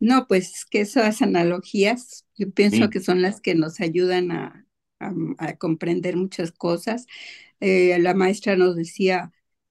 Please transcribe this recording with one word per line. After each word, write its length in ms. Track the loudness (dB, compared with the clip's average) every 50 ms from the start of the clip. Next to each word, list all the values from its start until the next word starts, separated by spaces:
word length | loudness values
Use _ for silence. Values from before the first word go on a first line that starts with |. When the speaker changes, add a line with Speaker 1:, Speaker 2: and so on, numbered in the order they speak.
Speaker 1:
No, 260 | 0 2 2 2 2 2
pues 220 | 0 0 0 -2 -8 -16
es 60 | -10
que 160 | -4 -2 -2
esas 420 | -2 0 2 2 2 2 2 2 0
analogías, 1040 | 2 2 2 2 0 0 -2 -6 -4 -2 0 2 2 0 -2 -6 -14 -20 -20 -20 _ _
yo 140 | -8 -8 -2 0
pienso 360 | 2 2 4 4 4 2 2
Speaker 2:
Sí. 20 |
Speaker 1:
que 100 | 0 -2
son 200 | -2 0 0 2 2
las 180 | 0 -2 -4
que 140 | -4 -2 0
nos 240 | 0 0 -2 -2 -6
ayudan 500 | -4 -2 0 0 0 2 2 0 -2 -2
a, 360 | -4 -6 -8 -10 -14 -18 -20 _ _ _ _ _ _ -12
a, 120 | -10 -8 -6 -6 -6 -6 -6 -6
a 180 | -8 -8 -8
comprender 600 | -6 -4 -4 -4 -2 -2 -2 -2 -2 -2 -2 -2
muchas 360 | -2 -2 -4 -4 -6 -8 -8 -8
cosas. 540 | -6 -4 -2 -2 -2 -2 -4 -6 -6 -8 -12 -20 -20 -20 -20 -20 -20 -20 -20 _ -4
Eh, 380 | 0 2 4 4 4 4 4 4
la 160 | 2 2 2
maestra 400 | 2 2 2 0 0 -2 0 2
nos 200 | 4 4 2 2
decía, 560 | 0 -4 -6 -4 -2 0 0 0 0 -4 -8 -14 _ _ _ _ _ _ _